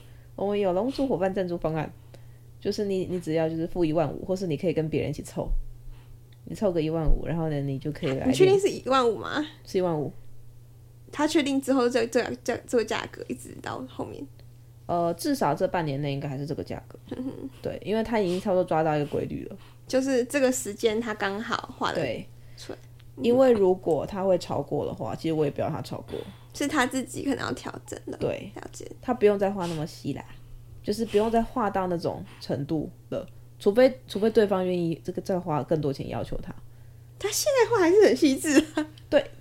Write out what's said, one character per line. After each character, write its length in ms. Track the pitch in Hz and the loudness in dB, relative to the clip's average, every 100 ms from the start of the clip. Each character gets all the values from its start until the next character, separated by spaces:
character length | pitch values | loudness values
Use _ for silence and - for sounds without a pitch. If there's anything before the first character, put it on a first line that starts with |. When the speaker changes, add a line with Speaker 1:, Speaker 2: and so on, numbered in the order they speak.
| - - - - | -20 -20 -14 -4
Speaker 1:
我 120 | 196 | -2
们 120 | 208 | 0
有 140 | 196 | 2
龙 160 | 180 247 | 2 0
族 160 | 277 269 | 0 0
伙 120 | 170 | 0
伴 140 | 190 | 0
赞 160 | 196 180 | 0 -2
助 80 | 175 | -2
方 200 | 160 160 | -2 -2
案， 180 | - - - - - - - - | -4 -8 -20 -20 -20 -20 -20 -8
就 120 | 196 | -4
是 140 | 208 202 | -2 -2
你， 200 | 190 170 | -2 -2
你 140 | 180 | -4
只 140 | 170 | -2
要 140 | 160 160 | 0 0
就 80 | 165 | 0
是 120 | 165 | -2
付 180 | 180 160 | 0 2
一 80 | |
万 180 | 165 147 | 2 0
五， 140 | 78 - | -2 -4
或 100 | 190 | -4
是 120 | 185 | -2
你 100 | 143 | -2
可 100 | 180 | 0
以 60 | |
跟 160 | 151 156 | 0 0
别 120 | 156 | 0
人 100 | - | -2
一 20 | |
起 80 | 147 | -4
凑， 260 | - - - - - - - - - - - - - | -8 -6 0 0 -2 -10 -16 -16 -18 -20 -20 -18 -12
你 100 | 165 | -2
凑 160 | 208 | 0
个 100 | 170 | 2
一 80 | 156 | 2
万 180 | 165 147 | 2 4
五， 200 | 139 123 | 4 2
然 100 | 165 | -2
后 120 | 160 | 0
呢， 120 | 143 | -2
你 160 | 139 135 | -2 -2
就 140 | 151 | -4
可 160 | - 139 | -4 -2
以 20 | |
来 60 | 135 | 0
练。 140 | 262 | 2
Speaker 2:
你 40 | |
确 140 | 262 381 | 6 8
定 120 | 392 | 8
是 80 | 392 | 4
一 140 | - - | 0 2
万 180 | 269 240 | 4 4
五 100 | 202 | 2
吗？ 280 | - 302 302 - | -2 -4 -4 -8
Speaker 1:
是 140 | - 190 | -4 0
一 40 | |
万 180 | 180 156 | 2 0
五。 120 | 143 - - - - - - - - - - | -2 -6 -14 -14 -16 -18 -20 -20 -20 -20 -10
Speaker 2:
他 160 | - 302 | -2 2
确 140 | 320 | 2
定 180 | 277 269 | 2 0
之 140 | 262 | 2
后 160 | 269 240 | 4 4
这， 160 | 240 233 | 2 2
这， 180 | 247 - 247 | 0 0 -4
这， 120 | - 226 - | -6 -6 0
这 100 | 240 | 0
个 80 | 220 | 0
价 180 | 226 - | -2 -4
格 140 | - - | -8 -8
一 60 | |
直 180 | 247 - - | -8 -10 -10
到 200 | - 107 262 | -8 -8 -8
后 160 | - - | -10 -10
面？ 180 | - 277 - - - - - - | -10 -14 -16 -20 -20 -20 -12 -4
Speaker 1:
呃， 260 | 170 170 170 | 0 0 0
至 180 | 311 | -2
少 220 | 269 151 170 | 2 2 2
这 120 | 185 | 0
半 160 | 185 | 0
年 160 | 156 139 | -2 -2
内 100 | 143 | -2
应 60 | 139 | -4
该 100 | 143 | -4
还 80 | 139 | -6
是 80 | 143 | -6
这 80 | |
个 100 | 131 | -6
价 160 | - - - | -6 -10 -12
格。 120 | - - - | -16 -12 -8
Speaker 2:
嗯 80 | |
哼。 260 | 262 - 269 - | -8 -8 -12 -8
Speaker 1:
对， 180 | - - | -8 -6
因 120 | 170 220 | -2 -2
为 80 | |
他 160 | 220 226 | 0 0
已 100 | 180 | 2
经 100 | 180 | 0
差 120 | 208 | 2
不 40 | 185 | 2
多 80 | |
抓 200 | 180 160 | 2 2
到 120 | 160 151 | 2 2
一 40 | |
个 60 | 143 | 0
规 180 | - - | -2 -4
律 180 | 71 - | -6 -10
了。 120 | 196 - - - | -14 -20 -18 -2
Speaker 2:
就 120 | 262 | 0
是 240 | 269 254 247 | 2 2 2
这 140 | 285 | 2
个 120 | 254 | 2
时 200 | 254 202 | 2 -4
间 300 | 208 226 214 | 0 0 2
他 100 | 233 208 | -2 -2
刚 260 | 196 202 | -2 -2
好 320 | 233 - - - | -4 -4 -6 -4
画 160 | 175 | -2
得 40 | 170 | 0
Speaker 1:
对。 320 | 135 - - - - - | -2 -4 -10 -16 -18 -16
Speaker 2:
出 180 | - | -14
来。 60 | - - - - - | -14 -16 -20 -18 -2
Speaker 1:
因 120 | 233 247 | 2 6
为 160 | 262 | 6
如 220 | 220 185 | 6 6
果 320 | 185 175 151 - | 4 2 0 -2
他 180 | 196 | -2
会 140 | 190 175 | 2 2
超 240 | - - | 0 -4
过 240 | 143 147 78 | -2 -2 -2
的 80 | |
话， 220 | - 113 - | -4 -6 -4
其 120 | 165 | -2
实 60 | |
我 100 | 156 | 0
也 60 | 143 | 0
不 120 | - | 0
要 60 | 107 | -4
他 140 | 151 | -4
超 160 | - - | -6 -10
过。 120 | - - - - - | -8 -10 -10 -14 -12
Speaker 2:
是 140 | - 285 | -4 0
他 180 | 302 254 | 2 2
自 180 | 262 | 0
己 200 | 240 - | -4 -4
可 80 | 277 | -2
能 80 | - | -2
要 120 | 98 | -4
调 200 | - - - - | -6 -8 -12 -12
整 120 | - - | -14 -10
的。 100 | - | -4
Speaker 1:
对。 320 | 123 - 196 - | -4 -4 -8 -12
Speaker 2:
了 140 | - | -14
解。 160 | - - - | -14 -14 -8
Speaker 1:
他 100 | - | -4
不 140 | 233 208 | 4 4
用 120 | 202 | 4
再 120 | 196 | 0
画 160 | 202 170 | 0 -4
那 80 | |
么 140 | 160 156 | -4 -6
细 260 | - 143 | -6 -8
啦， 100 | - - - - - - - | -8 -10 -16 -18 -18 -18 -10
就 100 | - | -6
是 100 | 208 220 | -4 0
不 100 | 202 | 2
用 140 | 220 | 4
再 100 | 226 | 2
画 300 | 226 254 202 | 2 0 0
到 160 | 196 185 | 0 0
那 100 | 170 | 0
种 260 | 165 76 - - | -2 -4 -10 -12
程 240 | - 156 143 | -6 -4 -2
度 200 | 160 - - - | -2 -4 -10 -10
了， 180 | 127 - - - - | -8 -8 -14 -20 -2
除 160 | 208 | 2
非， 260 | 208 262 254 - | 6 6 4 -8
除 120 | 196 | -2
非 100 | 220 | 2
对 160 | 226 202 | 4 4
方 180 | 185 | 4
愿 160 | 185 180 | 0 0
意 220 | 165 160 | 0 -2
这 80 | - | -6
个 80 | 180 | -6
再 160 | 190 180 | -2 -2
花 240 | 175 147 | 0 -2
更 180 | 139 160 | 0 0
多 100 | 143 | 0
钱 160 | 143 127 | -2 -4
要 160 | 117 | -6
求 140 | - - | -4 -6
他。 160 | - - - - - - - - | -8 -12 -14 -18 -20 -20 -20 -8
Speaker 2:
他 100 | 403 | -4
现 200 | - 605 539 | 0 2 4
在 80 | 427 | 6
画 100 | 466 | 6
还 100 | 330 | 6
是 140 | 415 370 | 8 8
很 100 | 254 | 8
细 220 | 294 269 | 4 4
致 260 | 320 277 311 311 | 4 6 4 0
啊。 120 | 302 - - | -6 -8 2
Speaker 1:
对， 220 | 294 - - | 2 2 -2